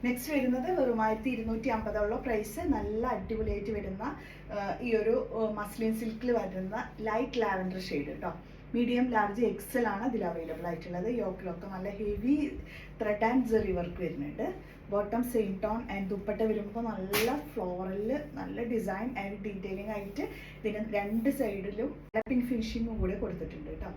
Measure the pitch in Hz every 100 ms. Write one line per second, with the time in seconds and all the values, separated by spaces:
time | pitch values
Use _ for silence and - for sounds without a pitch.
0 | 240 247 - 294 254 247 330 359 262 226
1 | 220 220 262 233 226 226 262 220 220 208
2 | 208 247 262 220 214 - 339 233 208 220
3 | 254 220 185 220 214 208 202 208 190 190
4 | 247 392 - - - 208 202 - 240 220
5 | 214 247 - 220 214 208 208 - 220 220
6 | 226 - 247 233 190 185 190 220 240 -
7 | 214 214 269 247 208 190 185 185 - 143
8 | 147 - - - - - - 233 240 247
9 | 254 226 202 202 226 190 - 262 226 196
10 | 254 220 180 170 160 160 175 160 180 175
11 | 214 247 202 - 185 170 196 185 196 202
12 | 208 202 233 294 294 - - - - -
13 | 214 208 226 262 220 220 196 175 170 -
14 | 170 143 147 - 294 370 - - - 202
15 | 208 226 240 233 202 190 214 220 - 196
16 | 190 196 - 202 220 208 196 226 233 196
17 | 185 208 233 294 - - 180 180 190 196
18 | 220 285 302 - - - 226 233 185 190
19 | 240 - 196 202 214 190 196 190 208 208
20 | 196 233 403 - - - 220 208 220 208
21 | 208 226 247 277 226 196 190 202 269 -
22 | - 220 220 247 240 240 220 233 226 220
23 | 277 - 240 175 151 147 151 156 147